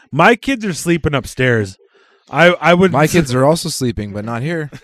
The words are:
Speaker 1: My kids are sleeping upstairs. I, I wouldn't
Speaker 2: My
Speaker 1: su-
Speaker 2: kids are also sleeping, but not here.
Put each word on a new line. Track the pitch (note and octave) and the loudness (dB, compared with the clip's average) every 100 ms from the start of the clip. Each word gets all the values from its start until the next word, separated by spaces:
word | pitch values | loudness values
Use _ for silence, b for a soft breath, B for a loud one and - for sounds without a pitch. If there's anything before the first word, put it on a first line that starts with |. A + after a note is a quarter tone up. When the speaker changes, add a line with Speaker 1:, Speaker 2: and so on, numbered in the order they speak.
| b | b
Speaker 1:
My | C3+ F#3 A#3+ | 2 4 4
kids | - C4+ G#3 | 0 -4 -4
are | |
sleeping | D#3 E3+ E3+ D#3+ | -6 -2 -2 0
upstairs. | C#3+ - - B2+ A#2 G2 F#2+ b b b b b | -4 -4 -2 0 0 -2 -8 b b b b b
I, | C3+ F3 | 2 4
I | F3 D#3 | 4 2
wouldn't | F3 F#3+ | 4 2
Speaker 2:
My | C#3 D#3 | 2 2
Speaker 1:
su- | F3 | 2
Speaker 2:
kids | C#3 B2 | 0 2
are | C#3 | 2
also | E3 E3 | 0 -4
sleeping, | - B2+ G#2+ G#2 | -6 -4 -4 -8
but | G2+ G#2+ | -10 -8
not | A#2 | -8
here. | C#3+ E3+ D3 C#3 | -6 -8 -10 -14